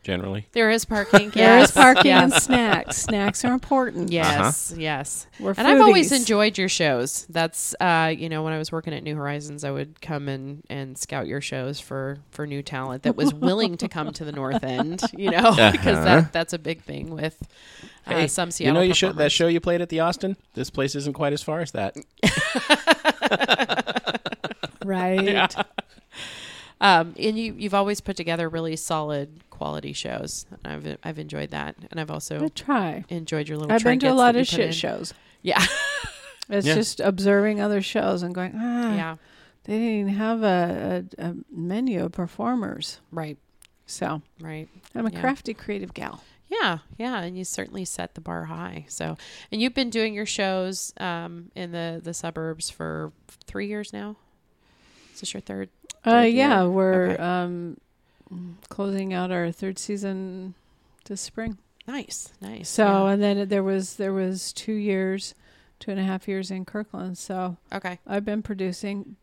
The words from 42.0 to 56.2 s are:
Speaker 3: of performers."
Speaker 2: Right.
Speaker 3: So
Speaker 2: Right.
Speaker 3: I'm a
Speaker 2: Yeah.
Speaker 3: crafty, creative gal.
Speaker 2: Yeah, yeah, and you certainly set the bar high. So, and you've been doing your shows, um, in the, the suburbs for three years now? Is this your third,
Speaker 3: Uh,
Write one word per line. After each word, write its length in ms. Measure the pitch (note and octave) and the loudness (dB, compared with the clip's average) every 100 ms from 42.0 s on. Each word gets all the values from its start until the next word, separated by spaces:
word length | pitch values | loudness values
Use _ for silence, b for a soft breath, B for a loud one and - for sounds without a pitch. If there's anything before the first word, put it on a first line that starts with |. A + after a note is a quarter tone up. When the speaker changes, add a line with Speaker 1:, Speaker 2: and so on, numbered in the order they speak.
| F3 | -4
Speaker 3:
of 60 | |
performers." 880 | F#3 F3 - A3+ B3 G3+ - D3+ - _ | -6 -8 -4 -4 -2 -4 -8 -12 -14 _
Speaker 2:
Right. 240 | E3+ D#3 D3 _ _ - _ | -10 -10 -14 _ _ -20 _
Speaker 3:
So 380 | - - F3+ D#3 _ _ | -18 -8 -6 -6 _ _
Speaker 2:
Right. 260 | D#3+ D#3 D#3+ F#3 _ | -14 -14 -14 -20 _
Speaker 3:
I'm 120 | A#3 A3+ | -6 -4
a 40 | |
Speaker 2:
Yeah. 100 | F3 | -2
Speaker 3:
crafty, 320 | B3+ C4+ - | -4 -2 -8
creative 400 | A3 - G3+ F3+ | -10 -8 -8 -10
gal. 320 | - - - b b _ | -10 -12 -14 b b _
Speaker 2:
Yeah, 300 | A4 A#3+ E3 _ - | -2 -2 -2 _ -10
yeah, 240 | A#3+ A#3 | -8 -6
and 160 | F3 F3+ | -8 -10
you 80 | |
certainly 400 | F#3 - F#3+ F#3+ | -10 -8 -10 -10
set 300 | F3+ - E3+ | -10 -8 -10
the 80 | - | -10
bar 220 | E3 - D#3+ | -10 -8 -8
high. 400 | E3 F3 - D3+ | -10 -12 -12 -14
So, 300 | - D#3+ D#3+ B B B | -8 -8 -8 B B B
and 80 | G#3+ | -4
you've 140 | B3 | -2
been 160 | B3+ B3 | -2 -4
doing 240 | A3 A3 | -2 -4
your 100 | G#3 | -4
shows, 720 | G#3 - G3 F#3+ F#3 F#3+ - - | -6 -2 -2 -2 -4 -6 -10 -8
um, 540 | F#3 E3+ E3+ E3+ E3+ | -8 -8 -10 -14 -16
in 180 | - F3 | -14 -10
the, 280 | E3+ E3 E3 | -8 -8 -8
the 120 | E3+ | -10
suburbs 560 | E3+ E3 E3 D#3+ D#3+ - | -10 -10 -8 -8 -8 -10
for 420 | - D#3+ D#3 D#3 _ _ _ - | -8 -8 -8 -10 _ _ _ -14
three 200 | G3 G3+ | -8 -8
years 260 | G#3 G#3 | -8 -10
now? 240 | G#3 G#3 G#3+ _ _ _ _ b b b b b | -12 -12 -14 _ _ _ _ b b b b b
Is 80 | - | -14
this 140 | F#3+ | -12
your 80 | G3 | -12
third, 260 | - G3 F#3+ _ - - A#3 | -10 -10 -10 _ -20 -4 4
Speaker 3:
Uh, 160 | A#3 | 6